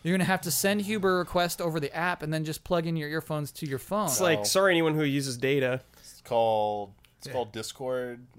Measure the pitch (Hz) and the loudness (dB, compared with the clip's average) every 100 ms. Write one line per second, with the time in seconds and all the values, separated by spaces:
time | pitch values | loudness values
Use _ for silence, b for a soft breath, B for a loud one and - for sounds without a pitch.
0 | 165 185 180 185 165 - 196 208 202 214 | 0 2 2 0 0 0 2 0 0 0
1 | 190 180 160 180 175 - 175 160 - 165 | 2 2 2 0 0 0 -2 -2 -4 -2
2 | 175 175 151 160 156 156 - 175 170 165 | -2 -2 -2 -4 -4 -6 -2 0 0 -2
3 | 147 156 - 151 143 - 151 131 - 208 | -2 -4 -4 -6 -6 -8 -6 -6 -4 -2
4 | 185 131 180 156 104 190 196 170 160 156 | 0 2 2 2 2 4 6 6 4 2
5 | 147 139 135 123 135 143 127 131 - - | 2 0 -2 -2 0 2 2 -2 -6 -20
6 | - - - 117 113 110 107 104 98 - | -20 -16 -2 2 2 2 0 -4 -8 -14
7 | - _ 139 123 113 113 110 - 127 127 | -20 _ -8 -6 -6 -6 -10 -8 -6 -4
8 | 123 120 127 | -6 -10 -18